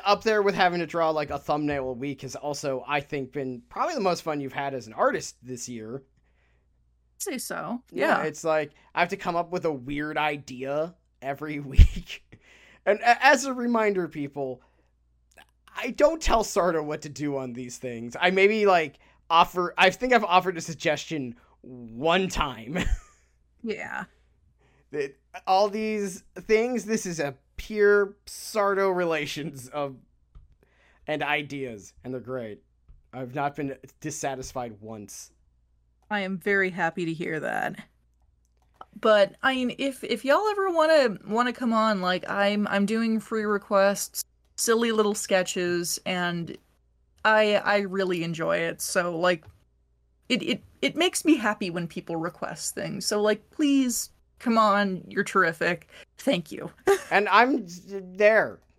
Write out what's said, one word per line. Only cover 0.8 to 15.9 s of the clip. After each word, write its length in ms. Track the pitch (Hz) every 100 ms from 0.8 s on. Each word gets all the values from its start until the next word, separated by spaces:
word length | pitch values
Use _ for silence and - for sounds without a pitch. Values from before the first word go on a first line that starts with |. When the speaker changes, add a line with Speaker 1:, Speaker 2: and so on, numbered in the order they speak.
| 165
Speaker 1:
draw, 240 | 170 160
like, 220 | 156 147
a 60 | 143
thumbnail 520 | - 151 147 143 131
a 20 |
week 300 | 120 143 131
has 160 | 131 131
also, 440 | 147 143 143 131 123
I 140 | 147
think, 320 | 139 143 127
been 280 | 147 131 123 -
probably 280 | - 302 302
the 40 |
most 220 | 190 170
fun 180 | 165 147
you've 140 | 135
had 200 | 143 139
as 140 | 131 110
an 60 |
artist 420 | 110 247 180 - -
this 240 | 123 120 -
year. 300 | 120 110 139
Speaker 2:
I'd 1200 | - _ _ _ _ _ _ _ _ _ _ -
say 140 | 403 254
so. 420 | - 170 156 247 -
Speaker 1:
Yeah, 280 | - 302 -
Speaker 2:
Yeah. 40 |
Speaker 1:
it's 220 | 156 151 165
like, 260 | 156 147 _ _ 160
I 60 |
have 80 | 180
to 80 | 190
come 180 | 190 170
up 160 | 165
with 140 | 175 165
a 80 |
weird 440 | 139 123 143 151 156
idea 800 | 151 147 - 127 131 147 170 - _ _
every 380 | 131 139 151 147
<laughs> 0 |
week. 640 | 139 127 - - - - _ - _ - _ _ 190
And 160 | 208
a-, 200 | 233 233
as 220 | 262 277
a 100 | 269
reminder, 540 | 254 240 233 214 190 160
people, 540 | 151 143 143 131 120 _ _ _ _ _ _ _ - - _ _ -
I 120 | 247